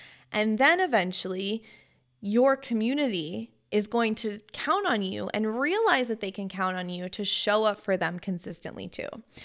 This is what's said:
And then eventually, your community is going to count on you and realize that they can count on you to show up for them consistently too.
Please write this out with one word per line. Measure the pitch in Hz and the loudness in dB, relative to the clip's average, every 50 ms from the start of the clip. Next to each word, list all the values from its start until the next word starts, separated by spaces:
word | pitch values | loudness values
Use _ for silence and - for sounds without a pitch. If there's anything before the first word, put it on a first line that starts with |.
| - - - - _ _ | -20 -20 -20 -20 _ _
And | - 214 214 220 214 | -2 0 2 2 4
then | 214 262 302 339 359 | 4 6 6 6 4
eventually, | 370 320 254 202 175 185 185 - - 190 185 185 196 196 214 226 - - - - _ _ _ _ _ _ _ _ | 4 4 4 2 2 2 -2 -4 -6 -6 -4 -4 -4 -4 -4 -4 -6 -12 -20 -20 _ _ _ _ _ _ _ _
your | - 202 208 240 254 269 269 | -4 0 4 6 6 6 4
community | 269 - - 240 220 220 233 277 294 294 247 202 175 151 156 190 220 226 - _ _ _ _ | 2 -2 -2 0 0 0 2 2 2 2 0 0 -2 -4 -4 -6 -8 -8 -10 _ _ _ _
is | - 208 202 | 0 0 0
going | 214 - 233 233 220 220 | 0 2 2 2 2 0
to | - - 214 202 214 - _ | -2 -4 -4 -6 -8 -12 _
count | - - - 277 339 403 403 | -12 -4 -2 0 0 2 2
on | 349 247 208 | 0 0 0
you | 196 185 202 208 202 - - | 0 -2 -4 -4 -4 -2 -2
and | 214 220 220 220 247 | 0 0 0 0 0
realize | 277 311 370 427 453 415 302 269 247 226 | 0 0 2 2 4 4 4 2 2 0
that | 220 226 | -4 -4
they | 208 190 | -6 -6
can | 196 - 196 190 | -6 -6 -8 -6
count | 185 190 190 185 185 | -4 -2 -2 -2 -2
on | 185 180 180 | -2 -4 -6
you | 180 175 180 185 | -6 -6 -6 -6
to | - - 202 | -6 -6 -4
show | 190 - - - 214 208 220 220 | -2 -2 0 2 2 4 4 4
up | 214 202 - | 2 0 0
for | - - 190 185 | 0 0 0 2
them | 180 160 175 175 | 0 -2 -4 -4
consistently | - 196 180 175 - 190 165 - - - - - 135 180 | -4 -4 -4 -4 -6 -8 -10 -10 -10 -12 -10 -10 -10 -10
too. | - - - - - 220 - _ - - | -8 -8 -8 -8 -10 -12 -16 _ -20 -18